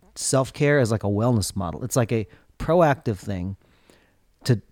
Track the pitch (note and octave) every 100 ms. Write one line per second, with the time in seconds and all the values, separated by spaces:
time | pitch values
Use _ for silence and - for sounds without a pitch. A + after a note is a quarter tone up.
0 | _ - - C3+ C3 - C#3+ D3 A#2 A2
1 | G2+ G2+ A#2 A#2 F#2 - F2+ D#2+ - C3+
2 | A#2 A#2 G2+ - _ - - E3+ D#3+ C3+
3 | - G2+ - F#2+ F2+ G2 _ _ _ _
4 | _ _ _ _ - A2 -